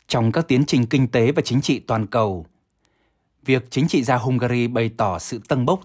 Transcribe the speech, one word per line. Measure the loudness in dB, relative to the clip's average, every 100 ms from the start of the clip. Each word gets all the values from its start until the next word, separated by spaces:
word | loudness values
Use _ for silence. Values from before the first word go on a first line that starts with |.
| _
trong | 0 2
các | 0 2
tiến | 2 2
trình | 2 2
kinh | 0 2
tế | 2 2
và | 0 0
chính | -2
trị | 0 -2
toàn | -2 -4 -2
cầu. | -2 -2 -4 -10 _ _ _ _ _ _ _ _ _ -2
Việc | 0 0
chính | -2 0
trị | 0
gia | 2 0
Hungary | 0 0 0 0 0
bày | 0 -2 -2
tỏ | -2 -2
sự | -8 -12 -4
tâng | -2 0
bốc | -2